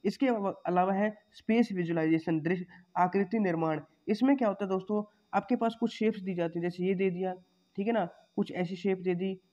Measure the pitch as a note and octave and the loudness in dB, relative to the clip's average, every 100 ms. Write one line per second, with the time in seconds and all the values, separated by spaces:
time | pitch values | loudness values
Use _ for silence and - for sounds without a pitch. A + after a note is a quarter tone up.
0 | G3+ - C4+ A3+ G3 F#3 - F3+ F#3 G3 | -4 0 0 0 -2 -4 0 2 2 2
1 | G#3+ G#3+ _ - - A3+ A3+ F#3 E3+ E3 | 0 -2 _ -12 0 2 2 0 0 0
2 | D#3+ D#3+ E3+ D#3+ D#3 F3+ F3+ - _ F#3 | 2 2 2 0 0 -2 -4 -14 _ 0
3 | F3+ G3 F#3+ A3+ F#3+ E3 D#3+ D#3 D3+ _ | 2 2 0 0 2 2 0 -2 -6 _
4 | - G#3 C4 C#4 A3 G3 G3 F#3+ F#3 G#3 | -4 2 4 4 2 0 -2 -2 -2 -4
5 | G#3 _ _ G3 G3+ B3 A3+ A3 A3+ - | -4 _ _ -4 0 0 0 -2 -4 0
6 | A3 G3+ F#3 F3 E3+ E3+ F3 F3 F3+ F#3 | -2 0 -6 -4 -2 -2 -4 -2 -2 0
7 | F#3+ F3 F#3 F#3 _ _ _ - G3+ A3+ | 0 0 -6 -6 _ _ _ -4 0 0
8 | E3 - _ - G3+ - F3 F#3 G3 F#3+ | -2 -8 _ -4 -4 -2 -4 -2 -2 0
9 | F3+ F3 F#3+ F#3 _ | 0 -2 -2 -6 _